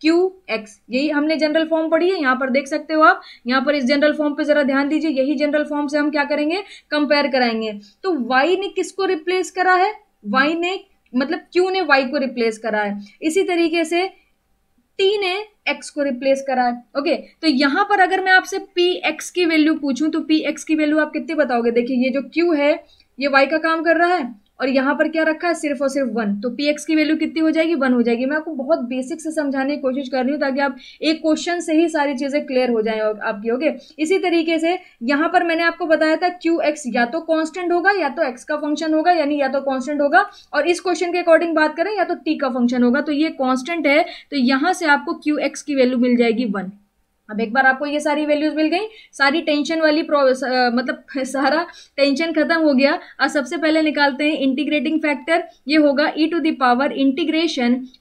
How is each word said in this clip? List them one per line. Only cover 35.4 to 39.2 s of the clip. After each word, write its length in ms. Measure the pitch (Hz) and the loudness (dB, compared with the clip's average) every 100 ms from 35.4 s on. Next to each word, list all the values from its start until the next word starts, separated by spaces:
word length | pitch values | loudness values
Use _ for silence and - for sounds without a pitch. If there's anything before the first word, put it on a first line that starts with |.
| 339 | 2
मैंने 180 | 330 | 0
आपको 240 | 339 330 349 | 0 0 0
बताया 300 | 311 311 320 | 2 2 2
था 120 | 359 | 0
क्यू 320 | 359 330 330 | -2 -2 0
एक्स 240 | 294 302 247 240 | 0 -2 -2 -2
या 100 | 240 | -2
तो 140 | 330 | -2
कांस्टेंट 500 | 330 320 311 370 349 | -2 0 0 -4 -2
होगा 180 | 349 349 403 | 0 2 2
या 80 | 294 | 0
तो 140 | 269 | -2
एक्स 220 | 302 240 - | -4 -4 -6
का 120 | 302 | -6
फंक्शन 380 | 302 302 320 311 | -4 -4 0 0
होगा, 180 | 320 | 4
यानी 280 | 349 | 2